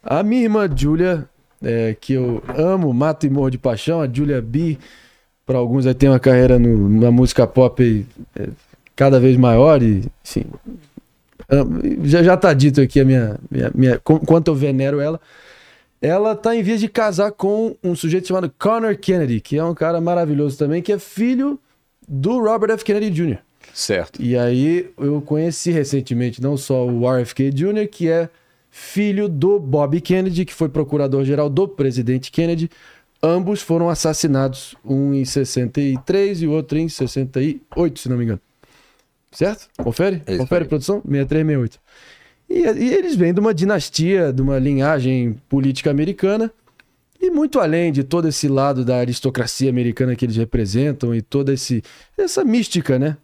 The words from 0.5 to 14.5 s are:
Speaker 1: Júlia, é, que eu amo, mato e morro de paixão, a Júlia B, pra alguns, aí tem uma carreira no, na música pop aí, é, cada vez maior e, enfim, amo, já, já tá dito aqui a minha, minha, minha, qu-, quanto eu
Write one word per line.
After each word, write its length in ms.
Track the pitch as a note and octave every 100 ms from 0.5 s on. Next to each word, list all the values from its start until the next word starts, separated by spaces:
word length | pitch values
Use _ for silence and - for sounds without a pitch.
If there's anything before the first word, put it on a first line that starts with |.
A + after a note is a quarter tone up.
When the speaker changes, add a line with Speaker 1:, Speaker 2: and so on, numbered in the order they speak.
| G#3+ G3 C3
Speaker 1:
Júlia, 540 | C#3+ D#3+ F3+ E3+ C#3 _ _ _
é, 320 | A#2+ A#2 A2+ A2
que 120 | -
eu 280 | C3+ B2 A#2 - B2+
amo, 340 | E3 F#3+ D#3
mato 340 | A#2+ D3+ D3+ D3
e 20 |
morro 220 | C3+ C3+
de 60 | B2+
paixão, 420 | C3 A2+ - E3
a 60 | C#3+
Júlia 300 | B2 D3 C3
B, 360 | A2+ C3 E3 D3+ - - _ _ _ _ -
pra 140 | B2+
alguns, 260 | A#2+ C3 B2+
aí 80 |
tem 160 | C3 C#3
uma 100 | B2+
carreira 380 | C3+ B2+ B2+ B2+
no, 320 | A#2+ A2+ G2+
na 220 | G#2+ A#2+
música 340 | A#2+ B2+ - A#2+
pop 360 | - B2 -
aí, 220 | A#2+ A2 G2+ - - -
é, 140 | G2 - _ _ _ -
cada 240 | C#3 C3
vez 180 | B2+ B2+
maior 440 | B2+ A#2 C#3+ D3+
e, 200 | A2+ G2+ D2+ - -
enfim, 200 | - G#2 - - - _ - _ _ _ _ -
amo, 300 | C#3 C#3 - - -
já, 200 | D3 E3
já 120 | E3+ F3+
tá 180 | F3+
dito 280 | C#3 C#3+ C#3
aqui 180 | C3+ -
a 60 | C3
minha, 340 | C3 A2 G#2+ -
minha, 220 | - -
minha, 260 | - C3 A#2+
qu-, 200 | - D#3
quanto 300 | D#3 E3
eu 60 | E3